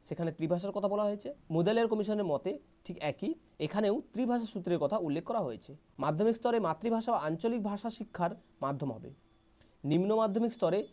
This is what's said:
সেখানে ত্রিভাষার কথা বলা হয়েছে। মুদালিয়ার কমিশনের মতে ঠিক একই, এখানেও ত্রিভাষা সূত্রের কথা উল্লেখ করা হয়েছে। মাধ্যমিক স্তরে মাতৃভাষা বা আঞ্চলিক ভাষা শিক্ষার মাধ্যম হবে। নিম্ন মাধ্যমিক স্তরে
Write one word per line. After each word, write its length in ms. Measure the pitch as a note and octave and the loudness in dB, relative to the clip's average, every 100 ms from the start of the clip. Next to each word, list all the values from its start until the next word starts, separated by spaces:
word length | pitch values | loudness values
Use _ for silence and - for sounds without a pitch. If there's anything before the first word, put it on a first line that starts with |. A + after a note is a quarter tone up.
| - | -10
সেখানে 240 | D#3+ E3 D#3+ | -4 -4 -2
ত্রিভাষার 340 | D#3+ F3 G3 | -2 0 -2
কথা 160 | G3 G3 | -2 0
বলা 160 | G#3 | 0
হয়েছে। 260 | G#3 G#3 C4+ - - | 0 -2 -8 -12 -2
মুদালিয়ার 400 | E3 F3 A3+ A3+ | 2 4 4 2
কমিশনের 360 | G#3+ G#3 G#3 F#3 | 2 0 0 0
মতে 200 | C#3 F#3 D4 - _ - | 0 -2 -6 -10 _ -14
ঠিক 120 | F3 | -6
একই, 300 | D3 - G#3 E4 - - | -6 -4 -4 -6 -8 -6
এখানেও 360 | D#3 G#3 G#3 B3 - | -4 0 2 0 -2
ত্রিভাষা 340 | - A#3 A#3+ A3 | -2 0 0 -2
সূত্রের 260 | G3 F3 E3+ | -4 0 0
কথা 140 | C#3+ G#3 | 2 0
উল্লেখ 260 | E3 D3+ | 0 -2
করা 180 | E3+ A#3 D3 | -2 -2 -2
হয়েছে। 240 | A2 - C#3+ _ - | -6 -12 -20 _ -4
মাধ্যমিক 320 | D3+ D#3 A3 A3+ | 0 2 2 2
স্তরে 220 | B3 A#3 | 2 2
মাতৃভাষা 500 | E3+ D#3 A#3 A3+ A#3 | 2 0 0 0 2
বা 80 | G3+ D3+ | 0 0
আঞ্চলিক 340 | E3+ A#3 A#3+ | 0 0 0
ভাষা 260 | G3+ G3+ A#3 | -2 -4 -6
শিক্ষার 420 | - G#3 - F3 G#3+ - - | -8 -8 -2 -2 -4 -16 -4
মাধ্যম 280 | C3+ C#3 C#3 | -4 -2 -4
হবে। 180 | A2+ B2 C#3 _ _ _ _ _ _ | -6 -12 -18 _ _ _ _ _ _
নিম্ন 260 | C#3 D#3+ G3 A3 | 2 2 4 4
মাধ্যমিক 320 | A3 G#3+ A#3 | 4 2 0
স্তরে 260 | A#3 E3 G3 - | 2 2 2 -2